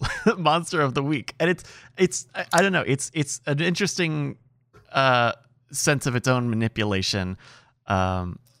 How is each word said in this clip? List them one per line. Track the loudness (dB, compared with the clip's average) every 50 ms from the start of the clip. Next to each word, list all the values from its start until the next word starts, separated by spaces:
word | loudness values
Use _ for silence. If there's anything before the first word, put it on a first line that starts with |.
| -6 -6 -4
<laughs> | 0 2 2 2
Monster | 2 2 2 2 2 0 -2 0 0
of | 0 2 0
the | 0 -2
Week. | -2 -2 -4 -4 -6 -4 -2
And | 0 0
it's, | 0 -2 -6 -18 -20 -20 -20 -10 _
it's, | 0 0 0 0 -2 -12 _ -10
I, | -10 -6 -2 2
I | 2
don't | 2 2
know, | 2 0 0
it's, | 0 -2 -2 -4 -4 -4
it's | -4 -4 -4 -6 -8 -4
an | -4 -2 0
interesting, | 0 0 0 0 -2 -2 -2 -2 -2 -2 -2 -2 -4 -6 -8 -10 _ _ _ _ _ _ _ -20 _ -4
uh, | 0 2 4 4 4 4 4 2 0 -4 _ _ _ _ _ -12
sense | -6 -2 0 2 2 2 0
of | 0 -2
its | 0 2
own | 2 2 2 2 0
manipulation, | 0 0 0 -2 -2 -2 -2 0 0 0 0 0 -2 -2 -2 -4 -6 -8 -12 -20 -20 -20 _ _ _ _ _
um, | -2 0 2 2 0 0 -2 -4 -6 -8 -12 _ _ _ -4